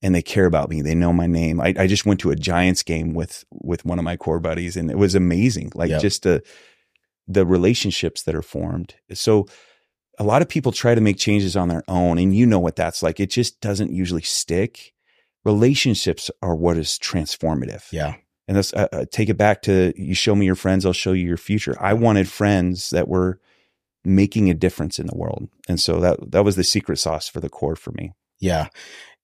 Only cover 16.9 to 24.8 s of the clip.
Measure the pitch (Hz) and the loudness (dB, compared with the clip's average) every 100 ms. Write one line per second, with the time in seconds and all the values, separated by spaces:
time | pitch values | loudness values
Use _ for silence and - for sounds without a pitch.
16.9 | - - 90 76 - 80 76 62 - - | -6 -4 -4 -4 -4 -4 -2 -6 -12 -10
17.9 | 80 73 - _ _ - 98 95 - 101 | -6 -6 -8 _ _ -2 -2 0 -2 -2
18.9 | 73 - - 107 98 104 101 - 95 90 | -4 -6 -2 -2 2 2 2 2 2 2
19.9 | - 80 92 - 104 98 92 92 95 92 | -2 -6 -2 2 2 2 2 0 0 0
20.9 | 92 95 95 87 85 - 104 - 64 98 | -2 0 0 -2 -4 -2 -4 -2 -4 0
21.9 | 110 117 104 92 - 101 98 90 90 - | 2 4 4 0 0 0 2 0 -2 -4
22.9 | 90 - 92 92 92 _ _ _ _ _ | -2 0 0 0 -4 _ _ _ _ _
23.9 | _ - 95 98 110 98 82 90 - | _ 2 4 4 4 2 4 0 -2